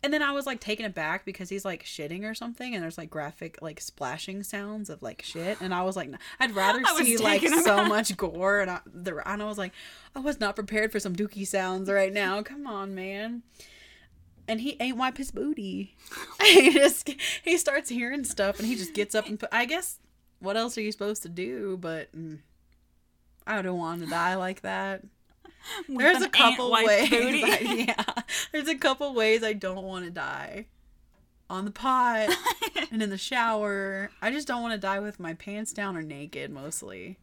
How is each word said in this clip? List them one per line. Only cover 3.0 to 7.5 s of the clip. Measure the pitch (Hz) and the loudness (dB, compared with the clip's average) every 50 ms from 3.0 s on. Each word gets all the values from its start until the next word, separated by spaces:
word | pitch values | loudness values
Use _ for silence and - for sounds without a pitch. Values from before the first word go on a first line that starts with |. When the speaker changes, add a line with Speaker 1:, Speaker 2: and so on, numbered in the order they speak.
| 165 156 | -14 -10
Speaker 1:
graphic, | - 156 147 147 156 - 165 160 160 - | -8 -8 -8 -8 -10 -12 -14 -14 -14 -12
like, | - 160 151 - | -12 -12 -12 -10
splashing | - - _ - 143 127 135 160 - - 190 196 202 | -14 -14 _ -8 -6 -6 -6 -8 -8 -10 -10 -10 -10
sounds | - - 202 202 202 214 214 208 - | -8 -8 -8 -8 -8 -8 -10 -8 -10
of, | 156 - - | -10 -10 -10
like, | 117 113 - - | -12 -10 -10 -12
shit, | - - 165 165 185 208 - | -10 -8 -6 -4 -4 -4 -4
and | 180 190 180 | -4 -4 -4
I | 180 | -2
was | 185 190 190 190 | -2 -2 -4 -4
like, | 160 127 | -8 -8
"N-, | 135 - - - - - | -12 -14 -16 -16 -2 0
I'd | 262 240 208 | 0 0 2
rather | 196 190 196 226 247 | 2 4 4 4 4
Speaker 2:
<laughs> | 254 - | 4 4
I | 339 | 4
was | 311 - | 4 4
Speaker 1:
see, | 240 233 226 | 4 4 4
like, | 220 208 208 196 | 4 4 4 4
Speaker 2:
taken | 320 330 | 4 6